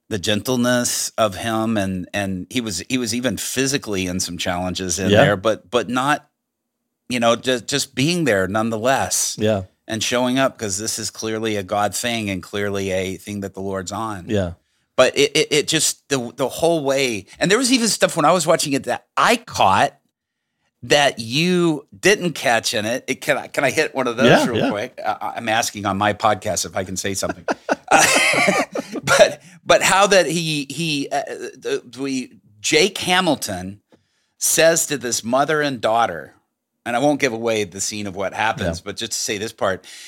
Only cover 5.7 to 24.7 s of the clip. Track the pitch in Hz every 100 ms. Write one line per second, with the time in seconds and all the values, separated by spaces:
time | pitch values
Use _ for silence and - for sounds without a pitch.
5.7 | 123 104 127 139 147 - _ _ _ _
6.7 | _ _ _ - 123 117 117 127 127 98
7.7 | 139 - - 143 175 147 98 92 107 113
8.7 | 113 123 131 95 - - - 107 104 95
9.7 | _ - 110 101 123 127 127 135 - 107
10.7 | 92 113 - 107 - 110 110 110 104 95
11.7 | 104 104 - 123 117 104 95 - 104 101
12.7 | 98 98 92 95 90 - 104 98 95 98
13.7 | 95 87 101 110 101 92 104 90 85 _
14.7 | _ _ - 127 - 143 156 - 156 -
15.7 | 156 - - - 139 117 - 127 - 165
16.7 | 170 135 139 135 107 - - 160 214 254
17.7 | 254 226 - 180 165 151 180 156 165 151
18.7 | 135 117 117 - - 165 240 - - 104
19.7 | 98 139 - _ _ _ _ _ _ _
20.7 | _ 120 147 143 - 113 135 175 180 170
21.7 | 151 - - 180 214 180 - 131 113 -
22.7 | 117 104 131 - 131 - 127 82 - 135
23.7 | 117 151 131 123 117 127 156 285 117 -